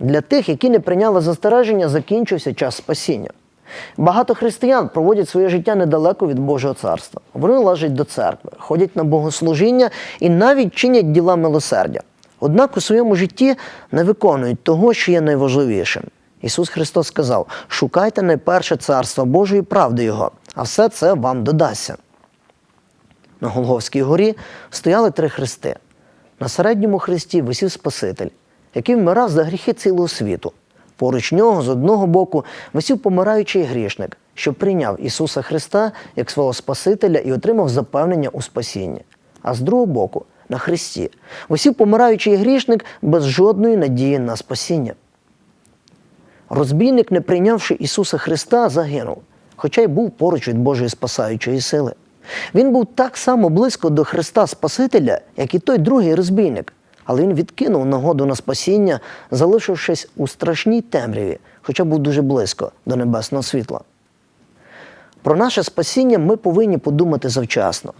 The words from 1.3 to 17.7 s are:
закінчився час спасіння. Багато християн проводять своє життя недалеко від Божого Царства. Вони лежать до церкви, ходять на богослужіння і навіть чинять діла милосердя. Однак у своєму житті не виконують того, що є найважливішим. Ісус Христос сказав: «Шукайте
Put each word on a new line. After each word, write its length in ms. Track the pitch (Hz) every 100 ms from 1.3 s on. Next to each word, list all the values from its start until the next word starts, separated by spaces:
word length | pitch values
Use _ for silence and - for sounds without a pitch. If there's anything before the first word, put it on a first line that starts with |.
| 165 208 247 220 208 160
закінчився 640 | 147 - 214 233 175 139
час 220 | - 131 -
спасіння. 540 | - 156 - 123 - - _ _ - - - -
Багато 380 | 156 233 247
християн 540 | 226 226 - 247 262 165
проводять 400 | 165 165 208 170
своє 200 | 180 190
життя 260 | 175 175
недалеко 540 | 202 165 156 160 196 175
від 100 | 131
Божого 360 | 139 139 135
Царства. 460 | 127 101 82 - - _
Вони 220 | - 170 262
лежать 380 | 202 170 156
до 100 | 131
церкви, 460 | 143 - 98 - - -
ходять 380 | - 156 185 185
на 80 |
богослужіння 840 | 156 156 151 - 165 151 220 254 240 - - -
і 100 | 175
навіть 440 | 170 233 277 202
чинять 380 | - 247 247 160
діла 240 | 160 170 175
милосердя. 640 | 160 151 - 104 82 - - _ _ -
Однак 360 | 143 185 269 202
у 40 |
своєму 360 | - 220 233 185
житті 400 | 185 - 262 262 - - -
не 120 | 147
виконують 580 | 175 208 202 139 123 117
того, 320 | - 160 233
що 180 | 220 -
є 80 | 175
найважливішим. 840 | 156 143 135 135 131 101 82 - - _ _ -
Ісус 280 | 120 - 175
Христос 380 | - 156 180 156
сказав: 400 | - 127 107 - -
«Шукайте 540 | -